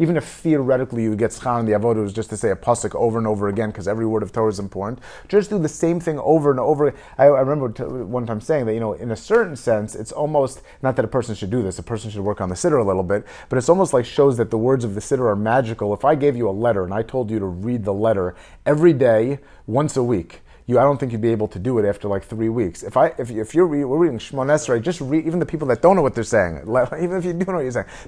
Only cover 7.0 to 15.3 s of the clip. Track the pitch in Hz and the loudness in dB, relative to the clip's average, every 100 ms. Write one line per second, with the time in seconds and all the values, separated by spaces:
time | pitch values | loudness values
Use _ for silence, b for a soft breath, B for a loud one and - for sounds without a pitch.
7 | B B 143 131 135 147 123 110 - 127 | B B 6 6 4 0 -2 -4 -8 -8
8 | 95 123 117 107 - 151 113 113 110 92 | -6 -4 -4 -4 0 0 0 0 -2 -4
9 | 117 110 - 226 196 135 123 107 107 - | -6 -8 0 0 0 -4 0 0 0 -8
10 | 110 - 151 151 131 - B B 131 127 | -10 -6 0 0 0 -4 B B -2 -2
11 | 113 131 113 104 95 123 98 - 90 113 | 0 -2 -2 -6 -4 -2 -2 -6 -8 -8
12 | 110 104 98 101 92 90 170 143 101 95 | -8 -6 -4 -2 -4 -2 0 2 2 0
13 | 92 101 - B B 127 143 185 180 127 | 0 -2 -4 B B 0 2 0 0 0
14 | 117 - 139 117 104 113 120 131 117 98 | -2 2 2 2 -2 0 0 0 -2 -6
15 | - 135 120 | -4 0 0